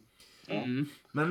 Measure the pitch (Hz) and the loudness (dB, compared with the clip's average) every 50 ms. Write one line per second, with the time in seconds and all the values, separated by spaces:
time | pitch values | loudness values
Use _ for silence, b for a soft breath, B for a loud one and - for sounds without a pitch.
0 | - b b b b b b b b - 101 104 - 127 123 135 147 143 B B | -12 b b b b b b b b -4 -4 -2 0 0 0 0 0 -2 B B
1 | B _ - 143 156 175 | B _ 0 0 2 4